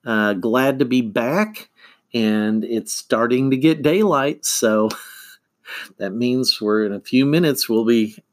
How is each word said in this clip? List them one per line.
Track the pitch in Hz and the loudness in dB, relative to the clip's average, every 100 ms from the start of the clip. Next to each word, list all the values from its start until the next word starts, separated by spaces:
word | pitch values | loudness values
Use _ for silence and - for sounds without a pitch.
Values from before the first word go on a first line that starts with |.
| 123 | -2
Uh, | 107 104 | 0 0
glad | 98 113 123 135 131 | 0 0 2 2 0
to | 135 | 0
be | 127 | 0
back, | 113 113 117 175 214 - - _ - _ _ | 0 -2 0 0 -2 -6 -20 _ -20 _ _
and | 120 110 107 107 110 | -2 0 0 0 -2
it's | 110 113 110 | -2 -6 -6
starting | - - 113 117 127 135 | -10 -2 0 2 0 0
to | 131 | 2
get | 156 156 | 2 2
daylight, | 147 180 214 143 139 147 - | 0 2 2 2 0 -4 -6
so | - 113 107 107 - - - - - | 0 2 2 0 -4 -14 -20 -20 -20
<laughs> | _ _ - - - - | _ _ -16 -16 -16 -10
that | 98 | -8
means | 104 123 127 127 - | -2 0 0 -2 -2
we're, | 104 107 107 | 0 0 0
in | |
a | 101 | -4
few | - 127 139 | 0 2 4
minutes, | 156 170 131 - | 4 2 0 0
we'll | 113 113 | 2 2
be | 117 107 - _ | 2 0 -6 _